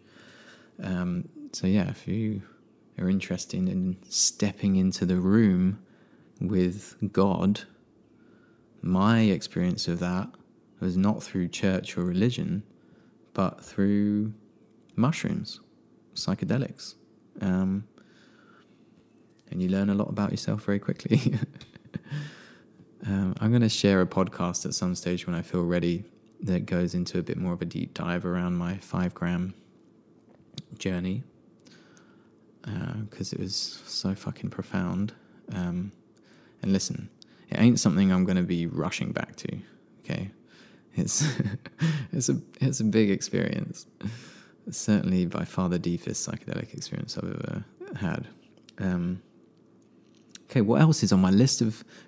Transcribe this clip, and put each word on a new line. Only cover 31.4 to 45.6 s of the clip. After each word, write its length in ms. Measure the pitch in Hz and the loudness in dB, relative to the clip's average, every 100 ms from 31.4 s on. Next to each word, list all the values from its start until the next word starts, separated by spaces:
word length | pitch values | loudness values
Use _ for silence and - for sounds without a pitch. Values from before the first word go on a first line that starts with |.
| _ _ - - - - - - _ _ _ _ | _ _ -20 -20 -20 -20 -20 -20 _ _ _ _
uh, 300 | - 101 85 104 104 | -8 -6 -4 -6 -8
'cause 220 | - 95 | -8 -8
it 80 | - | -6
was 140 | 95 | -6
so 600 | - - - - - 98 | -6 -6 -10 -8 -4 -2
fucking 360 | 98 - - - | -4 -6 -6 -8
profound. 640 | - - 95 90 92 104 - - - - | -8 -6 -4 -2 -2 -4 -8 -20 -20 -10
Um, 400 | 98 87 87 98 - _ _ _ - - _ | -6 -4 -4 -6 -12 _ _ _ -20 -20 _
and 100 | 98 | 0
listen, 360 | 95 - - - - - - - | 0 0 -8 -10 -18 -20 -20 -6
it 100 | - | 4
ain't 220 | 117 113 | 6 6
something 320 | - 95 98 | 4 6 6
I'm 120 | 92 | 4
gonna 180 | 92 92 | 4 2
be 240 | 87 85 85 | 2 0 0
rushing 460 | 82 76 - - | -2 -2 -2 -4
back 220 | - - - | -4 -6 -10
to, 220 | - - - - _ - | -10 -10 -12 -20 _ -16
okay? 300 | - - 98 - _ - - - _ | -8 -6 -8 -12 _ -20 -20 -20 _
It's, 300 | - - - 151 117 98 101 - | -4 -2 0 0 0 -4 -4 -10
<laughs> 420 | - 160 151 120 | -2 0 0 -4
it's 160 | - 120 | -2 0
a, 120 | 135 - - | -2 -4 -2
it's 200 | 127 127 | -2 0
a 40 | |
big 260 | 110 107 104 | 2 4 4
experience. 760 | 95 - 95 - - - - - _ - - - - - _ - | 2 0 -2 -2 -2 -6 -10 -18 _ -10 -10 -16 -20 -20 _ -12
Certainly 560 | - - 104 - 90 87 | -6 2 2 4 2 0
by 180 | - - | -2 -4
far 220 | - | -2